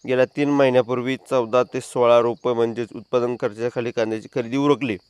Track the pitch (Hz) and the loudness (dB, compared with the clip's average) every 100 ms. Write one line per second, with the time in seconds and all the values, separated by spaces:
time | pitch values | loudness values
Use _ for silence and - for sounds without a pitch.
0 | - 127 127 139 143 143 135 127 113 123 | 0 0 0 0 0 4 4 4 0 -4
1 | 120 131 - 131 113 123 123 131 - 127 | -4 -6 -2 -2 0 0 0 -6 -6 0
2 | 120 120 117 113 123 117 117 113 117 - | 6 6 4 -2 -2 0 0 -2 -8 -12
3 | 104 127 120 123 123 104 120 127 120 120 | -4 -2 -2 -4 -6 -6 -6 -4 -6 -4
4 | 110 110 107 135 113 135 143 131 127 95 | -4 -4 -6 -8 -4 -2 0 0 -2 -6